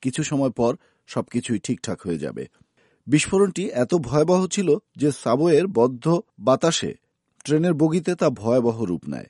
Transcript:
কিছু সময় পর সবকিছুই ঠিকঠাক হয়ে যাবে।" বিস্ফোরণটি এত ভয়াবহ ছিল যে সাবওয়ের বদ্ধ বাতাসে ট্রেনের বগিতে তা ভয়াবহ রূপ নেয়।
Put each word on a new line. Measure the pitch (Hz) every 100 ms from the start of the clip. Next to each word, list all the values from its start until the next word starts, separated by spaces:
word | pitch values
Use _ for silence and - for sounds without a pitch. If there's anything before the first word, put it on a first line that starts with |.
কিছু | 135 127
সময় | 151 143 135
পর | 113 117 - _ _ _
সবকিছুই | - - 120 - 110
ঠিকঠাক | - 123 - 92
হয়ে | - 82
যাবে।" | 71 57 65 _ _ _ _ _ -
বিস্ফোরণটি | 147 - 190 196 175 202
এত | 120 123 175
ভয়াবহ | 143 143 156 180 185
ছিল | - 185 147 _ -
যে | 143
সাবওয়ের | 135 113 123 165 151 185
বদ্ধ | 117 123 123 139 170 - _
বাতাসে | 104 131 165 165 82 - _ _ _ _
ট্রেনের | - 151 170
বগিতে | 156 156 165 165 180
তা | 170
ভয়াবহ | 117 107 123 117 113
রূপ | 107 85 -
নেয়। | 67 52